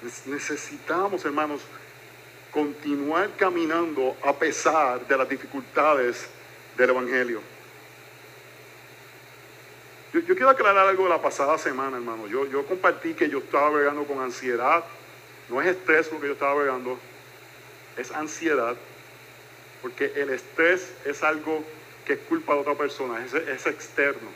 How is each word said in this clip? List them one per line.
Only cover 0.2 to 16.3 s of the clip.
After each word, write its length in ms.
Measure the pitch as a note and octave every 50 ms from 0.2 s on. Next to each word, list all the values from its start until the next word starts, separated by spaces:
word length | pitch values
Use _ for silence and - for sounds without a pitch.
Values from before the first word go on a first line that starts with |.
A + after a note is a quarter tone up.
| -
necesitamos, 960 | B2+ C#3+ C#3+ - - D3+ C#3 - - D3 C#3+ - - D#3 F3 G3 G3 F#3+ F3 -
hermanos, 360 | D3+ C#3+ D3 D#3 D3+ D3 C3+ - - - - - - - - - - - - - - - - - -
continuar 760 | - D3 D3+ D3 C#3+ - - D3 C#3+ C#3+ C#3 D3 D#3 E3+ G3 G3+ -
caminando 800 | - G3+ F#3 F3+ E3+ E3 D#3 D#3+ E3+ E3+ E3 D3+ C3+ C3 B2+ B2+ - -
a 100 | C#3 C#3+
pesar 720 | - D#3+ D3+ B2 - - D#3+ D3+ D#3+ D3+ C3 B2 B2 B2
de 100 | - C3+
las 120 | C3+ - A#2+
dificultades 1000 | C3+ B2+ - - - C#3 B2 - - D3+ C#3+ D#3 D3+ C#3 B2+ A#2+ A#2 - - - - - - - - - - - -
del 140 | - B2+ B2+
evangelio. 520 | B2+ B2+ B2+ B2 C3 C3+ B2 A#2 A#2 G#2 G2+ - - - - - - - - - - - - - - - - - - - - - - - - - - - - - - - - - - - - - - - - - - - - - - - - - - - - -
Yo, 100 | - E3+
yo 140 | E3 F3 F#3
quiero 140 | - B3+ C4+
aclarar 380 | C4 C4 A#3+ G3+ G3 G3 F#3+
algo 160 | G3 G3 F#3+ F#3+
de 60 | F3+
la 120 | E3+ D3+
pasada 360 | - C#3+ - - C#3+ C#3 D#3 D3+
semana, 380 | - E3 C3+ B2+ C3+ C3+ C3
hermano. 300 | B2 A#2+ A#2 A2+ A2+ A2
Yo, 200 | G#2 G#2 C3 C#3
yo 180 | C3+ C3 C#3+ C#3
compartí 480 | - F#3 F3+ - F3+ E3+ E3+ - E3 D#3+
que 160 | - E3+ D3+
yo 100 | D3 C#3
estaba 300 | C3 - - D3 C#3+ D3+
bregando 360 | D3+ D3 C#3+ C#3+ D3 D3 D3
con 140 | C#3+ C#3 C3+
ansiedad. 640 | C3 B2+ A#2+ - C3 B2+ B2 A#2 B2 C3+ D#3+ E3+ E3 - - - - - - - - - - - - -
No 120 | A#2+ C3+
es 60 | D3+
estrés 440 | F#3 F3+ F#3 - D#3 D#3+ D#3+ D#3+ D#3
lo 80 | D#3+ D#3
que 80 | C#3+
yo 60 | C#3+